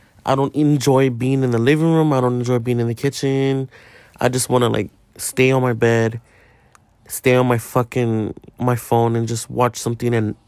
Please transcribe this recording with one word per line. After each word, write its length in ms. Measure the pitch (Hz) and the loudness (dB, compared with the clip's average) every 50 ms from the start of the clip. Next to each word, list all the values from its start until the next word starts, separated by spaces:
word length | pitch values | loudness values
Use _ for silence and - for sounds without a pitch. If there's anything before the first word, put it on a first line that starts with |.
| _ _ _ _ - - | _ _ _ _ -4 -2
I 60 | 135 | 0
don't 220 | 135 135 135 - | 0 0 -2 -2
enjoy 560 | 143 151 147 147 143 120 143 135 131 135 131 | 0 0 2 2 2 2 2 2 4 2 0
being 320 | 123 117 123 131 135 135 131 | 0 -2 -2 -2 0 0 0
in 80 | 127 | 0
the 80 | 120 113 | 0 2
living 340 | 117 127 151 151 160 165 165 | 2 2 2 2 2 2 2
room. 180 | 160 156 156 | 2 2 2
I 80 | 143 131 | 2 2
don't 200 | 127 123 123 123 | 0 0 0 -2
enjoy 180 | 120 120 127 120 | -2 -2 -2 -2
being 220 | 117 123 120 120 | 0 -2 -2 -2
in 80 | 117 117 | -2 -2
the 80 | 117 | -4
kitchen. 760 | - - 139 135 - - 139 135 135 135 135 135 135 135 135 - - - - - - - - - - | -4 -4 -4 -4 -2 -2 -2 0 0 0 0 0 -2 -4 -6 -12 -18 -20 -20 -20 -20 -20 -20 -8 -4
I 80 | - 127 | -2 -2
just 220 | 127 127 120 - | 0 -2 -2 0
wanna, 200 | 123 127 120 117 | 0 2 2 2
like, 200 | 113 110 101 - - _ _ _ - - | 0 -2 -4 -6 -10 _ _ _ -16 -14
stay 340 | - - - - 131 131 | -12 -6 0 2 2 4
on 100 | 131 131 | 4 2
my 120 | 127 127 120 | 2 0 0
bed, 460 | 113 120 117 117 113 113 113 113 117 - _ _ _ _ _ _ _ _ _ _ _ _ _ _ _ _ - | 2 2 2 4 2 2 0 -2 -6 -12 _ _ _ _ _ _ _ _ _ _ _ _ _ _ _ _ -16
stay 280 | - - - 131 127 | -12 -2 2 4 4
on 100 | 127 127 | 4 4
my 140 | 127 123 113 | 2 0 0
fucking, 760 | - - - 131 123 - - 131 120 117 113 110 107 101 - - - - - - | -2 -2 -2 -2 -2 -2 -2 -2 -2 0 0 -2 -2 -4 -8 -12 -18 -20 -10 -4
my 160 | 123 123 123 | -2 -2 -2
phone 400 | 110 - - 120 117 117 117 117 | -2 -2 0 0 2 2 2 0
and 120 | 117 113 113 | -2 -2 -4
just 240 | 117 113 - - | -4 -8 -8 -6
watch 260 | 123 120 123 120 - - | -2 0 0 0 -2 -4
something 380 | - 113 117 113 123 120 120 | -6 -6 -6 -4 -2 -2 0
and 200 | 113 107 104 113 - _ | 0 0 -2 -4 -8 _